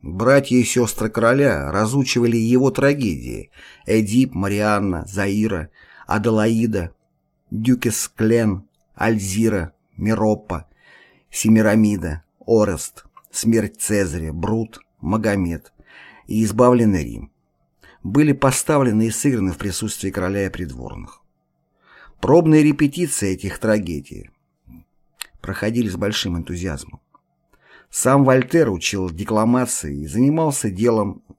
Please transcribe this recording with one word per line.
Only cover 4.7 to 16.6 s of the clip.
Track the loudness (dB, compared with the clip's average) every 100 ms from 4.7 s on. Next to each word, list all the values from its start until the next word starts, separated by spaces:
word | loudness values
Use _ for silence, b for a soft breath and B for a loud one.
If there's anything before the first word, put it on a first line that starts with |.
| 0 0 -4 -6
Заира, | -4 -2 0 0 -2 -8 B B B B
Аделаида – | -2 2 2 2 2 0 -2 -6 _ _ _ _ _ _
Дюкес | -4 0 2 0 -4 -8
Клен, | -2 2 2 2 -2 -8 _ _ -4
Альзира, | 0 0 -2 0 0 0 -4 _ _ -6
Миропа, | -2 0 2 0 -2 -8 -8 b b b b b b
Семирамида, | -4 2 4 4 4 2 0 -4 -8 _ _
Орест, | 0 2 2 -2 -8 -16 -20 -20 _
Смерть | -4 0 0 -2 -6
Цезаря, | -2 0 0 -4 -8
Брут, | -6 -4 -4 -4 -12 _ _
Магомед | -4 -2 0 0 -2 -4 -12 _ B B B B B
и | -2
Избавленный | 0 4